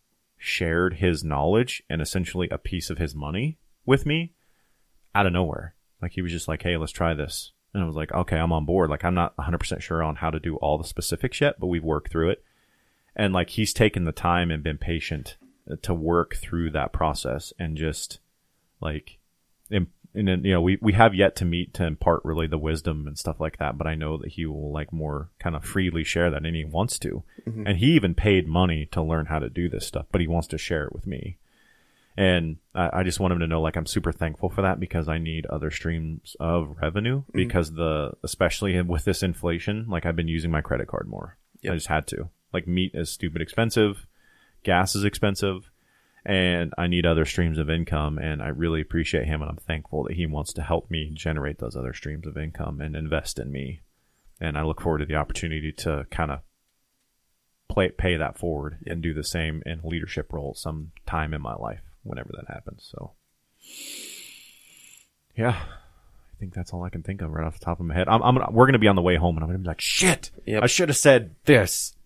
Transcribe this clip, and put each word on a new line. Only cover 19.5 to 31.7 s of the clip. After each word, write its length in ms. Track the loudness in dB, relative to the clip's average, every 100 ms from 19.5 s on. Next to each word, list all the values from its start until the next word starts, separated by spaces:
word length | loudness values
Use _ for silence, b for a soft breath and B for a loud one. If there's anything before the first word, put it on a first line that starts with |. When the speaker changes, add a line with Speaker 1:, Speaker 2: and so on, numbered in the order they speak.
| _ -4
Speaker 1:
im-, 200 | 0 0 _ -10
and 140 | 0 2
then, 160 | 2
you 80 | 4
know, 80 | 4
we, 160 | 4 4
we 120 | 4
have 220 | 8 8
yet 200 | 8 6 6
to 80 |
meet 300 | 0 0 -2
to 100 | -2
impart 400 | -2 -2 -2 -2
really 220 | -2 -2 -2
the 100 | -2
wisdom 480 | -2 -2 -2 -4 -6
and 120 | -8
stuff 220 | -6 -4
like 180 | -6 -4
that, 180 | -4 -2
but 100 | -4
I 80 | -4
know 200 | -4 -4
that 100 | -6
he 140 | -6 -6
will, 240 | -6 -6
like, 220 | -6 -6
more 380 | -4 -4 -6 -8 -8
kind 180 | -4 -4
of 80 |
freely 400 | -4 0 0 0
share 260 | 0 2 2
that, 160 | 2 -2
and 80 | -4
he 80 |
wants 340 | -2 -2 -2 -2
to. 240 | -6 -6 -10 B -10
Speaker 2:
Mm-hmm. 200 | -6 -2
Speaker 1:
And 120 | 4
he 140 | 6
even 220 | 6 6
paid 320 | 4 6 6 6
money 400 | 4 4 2 -2
to 100 | -2
learn 240 | 0 0 0
how 120 | -2
to 100 | -2
do 180 | -2 -2
this 180 | -2 -6
stuff, 200 | -6 -2
but 80 | 0
he 60 | 2
wants 180 | 0 0
to 100 | -4
share 260 | -2 -2
it 80 | -2
with 120 | -6 -8
me. 320 | -6 -8 -12 b b b